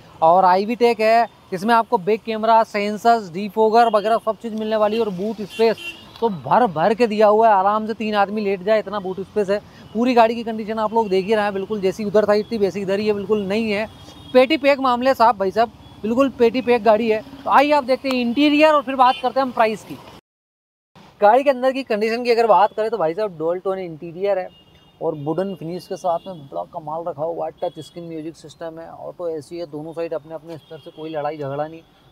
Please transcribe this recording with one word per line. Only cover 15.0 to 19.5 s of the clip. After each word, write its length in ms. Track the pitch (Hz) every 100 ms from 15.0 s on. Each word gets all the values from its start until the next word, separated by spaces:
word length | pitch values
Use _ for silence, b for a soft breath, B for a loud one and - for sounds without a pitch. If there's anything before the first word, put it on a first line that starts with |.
| 262
साहब, 240 | 254 226 208
भाई 140 | 196
साहब 200 | 208 226 - - -
बिल्कुल 280 | 214 233 269
petty 300 | - 233 254
pack 200 | 240 240
गाड़ी 260 | 214 214 233
है। 120 | 214 - -
तो 60 | -
आइए 200 | 220 294
आप 100 | 294 247
देखते 240 | 254 269
हैं 60 | 254
interior 560 | 240 240 294 294 311
और 80 | 302
फिर 120 | 226 262
बात 180 | 254 262
करते 240 | 247 262
हैं 60 |
हम 80 | 262